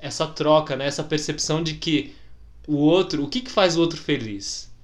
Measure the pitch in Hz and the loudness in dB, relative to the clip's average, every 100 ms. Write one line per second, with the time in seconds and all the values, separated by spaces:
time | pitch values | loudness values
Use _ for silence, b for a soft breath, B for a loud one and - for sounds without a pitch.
0 | 143 - 156 - 151 156 151 131 139 139 | -10 -4 -4 0 4 4 4 -2 -2 -4
1 | 151 151 151 151 - 160 160 156 170 151 | -4 -4 -2 -4 -2 -2 -2 -4 -2 -2
2 | - B B B - - - 147 151 180 | -2 B B B -20 -16 -4 2 6 6
3 | 185 156 139 247 - - 185 165 165 160 | 4 -2 -2 -4 -2 2 4 4 2 0
4 | - 139 110 101 - - - - | -2 -2 -2 -8 -10 -12 -12 -18